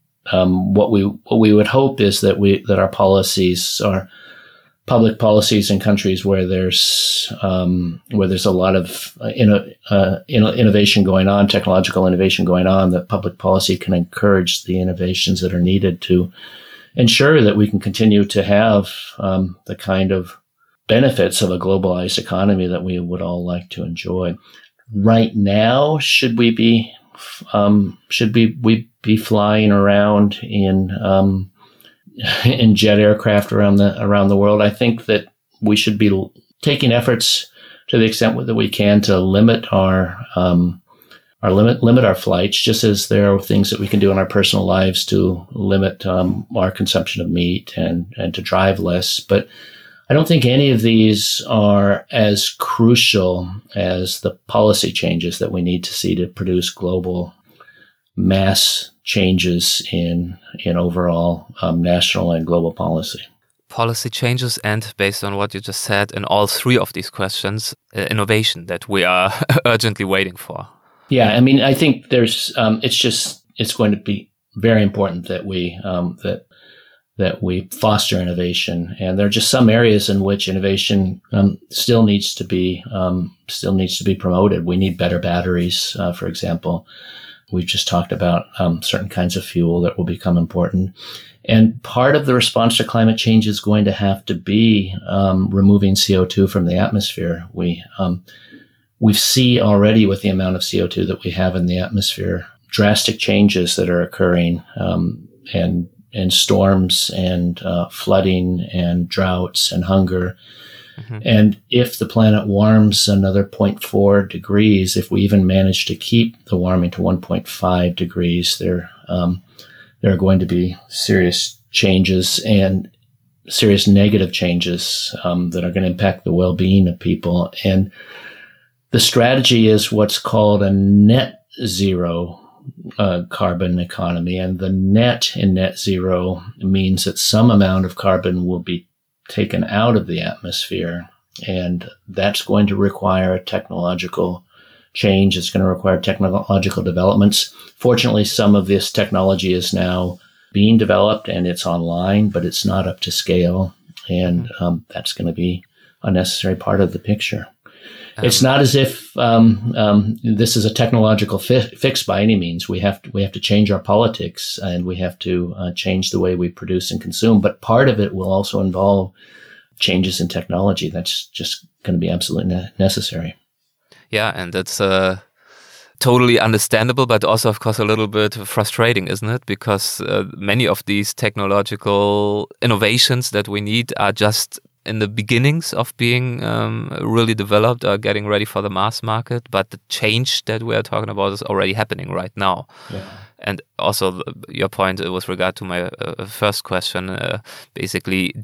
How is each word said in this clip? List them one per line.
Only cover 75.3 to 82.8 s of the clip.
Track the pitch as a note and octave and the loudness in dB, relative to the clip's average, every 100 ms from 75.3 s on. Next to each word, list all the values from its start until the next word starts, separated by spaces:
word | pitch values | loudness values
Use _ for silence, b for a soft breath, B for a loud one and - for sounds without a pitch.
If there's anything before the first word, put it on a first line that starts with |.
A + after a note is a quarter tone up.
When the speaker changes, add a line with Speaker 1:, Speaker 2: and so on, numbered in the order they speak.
| F#2 G2+ | -10 -6
Speaker 1:
we, | F#2 F2 F2+ | -6 -6 -8
um, | F#2+ F2+ F2+ - | -6 -4 -4 -6
that, | G2+ - _ b b b b b _ - | -8 -8 _ b b b b b _ -4
that | F2+ - | -4 -2
we | F#2 F#2 - | -4 -4 -6
foster | - A2 G#2 - F#2+ | -2 0 2 0 -2
innovation. | F2+ F2 F2 F2 - F2 E2+ G2+ | -2 -2 -4 -4 -4 -6 -8 -6
And | F#2 F#2+ | -4 0
there | G#2 | 0
are | |
just | A2 - | 0 0
some | C3 A2+ | 4 4
areas | A2+ A#2 G#2 G#2 | 6 4 4 2
in | G2 | 0
which | G2 G2+ - | 0 -2 -2
innovation, | F#2+ G2 G2 - G2+ F#2 - - | -2 -2 -2 0 0 0 -4 -4
um, | G2+ G2 G2 _ | 0 2 0 _
still | - - A#2 | -6 2 4
needs | G#2+ G2+ - | 4 2 -2
to | - | -8
be, | F2+ F#2 F#2 F2 | -6 -2 -2 -4